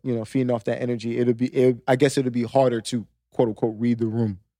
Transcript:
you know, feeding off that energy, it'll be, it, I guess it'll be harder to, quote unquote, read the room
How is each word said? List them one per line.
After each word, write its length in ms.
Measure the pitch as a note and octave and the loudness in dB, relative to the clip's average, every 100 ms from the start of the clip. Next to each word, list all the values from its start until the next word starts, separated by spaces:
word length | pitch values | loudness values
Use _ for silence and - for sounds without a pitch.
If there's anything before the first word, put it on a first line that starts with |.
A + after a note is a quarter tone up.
you 120 | C3+ | -4
know, 100 | A2+ | -4
feeding 260 | A2 C3+ B2 | -2 -2 0
off 140 | A#2 | -2
that 160 | B2+ A#2 | -2 -4
energy, 380 | B2 A#2+ A2+ A#2+ | -4 -4 -4 0
it'll 160 | B2 | 0
be, 120 | A#2 B2+ | 0 0
it, 280 | C3+ B2+ A#2+ - | 2 2 2 0
I 100 | B2+ | 2
guess 200 | C#3 C#3+ | 2 2
it'll 140 | B2+ | 0
be 140 | A#2+ | -2
harder 360 | A2+ C3+ C3 A#2 | 0 2 2 0
to, 240 | - B2 F#2+ _ _ | -4 -6 -8 _ _
quote 180 | - A#2 | -2 -2
unquote, 260 | G#2 A#2 G#2+ | 0 -4 -2
read 200 | A#2+ A#2 | -2 0
the 80 | A2+ | -2
room 340 | A2+ A2 F#2 _ _ | -2 -2 -4 _ _